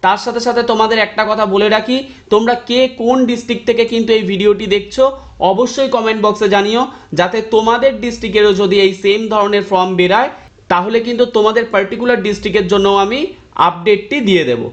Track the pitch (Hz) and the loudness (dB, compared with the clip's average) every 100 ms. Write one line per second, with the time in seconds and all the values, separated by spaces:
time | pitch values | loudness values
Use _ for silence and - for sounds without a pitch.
0 | 185 202 240 233 233 233 233 220 220 226 | 0 -2 -2 -4 -2 -2 0 0 0 0
1 | 214 - 214 214 208 196 208 220 220 254 | -2 -2 -4 -2 0 0 2 0 0 -4
2 | 269 - - 214 233 240 - 240 262 247 | -4 -18 0 0 2 -2 -2 0 0 0
3 | 233 262 240 240 - 233 - 226 233 226 | 0 2 2 -2 -4 -4 -2 0 0 0
4 | 226 220 185 196 208 202 214 202 202 - | 2 0 0 0 2 2 0 -2 -4 0
5 | 262 269 - - 175 190 247 240 269 240 | 0 0 -18 -4 -2 0 -2 0 -2 0
6 | 220 220 208 208 208 202 202 226 262 - | -2 0 0 0 0 2 2 0 -2 -6
7 | - 156 180 220 220 220 220 240 269 226 | -10 -2 -2 -2 0 0 2 2 0 0
8 | 240 233 226 202 208 190 202 196 196 185 | -8 -6 -2 2 4 4 2 2 2 0
9 | 202 208 220 214 202 202 190 190 185 185 | 0 0 0 0 0 0 0 0 0 0
10 | 180 202 262 - - _ _ 175 196 226 | 2 2 0 -6 -20 _ _ -2 0 -2
11 | 233 233 240 220 214 220 226 202 196 226 | -2 0 0 2 2 2 0 -2 -2 -4
12 | 240 233 196 202 214 196 185 202 196 196 | -2 0 -2 -4 -2 -2 0 2 2 2
13 | 196 254 359 - - - 170 175 170 202 | 0 -2 -6 -10 -16 0 0 0 0 0
14 | 202 294 214 180 143 120 117 | 0 -4 2 2 2 -4 -6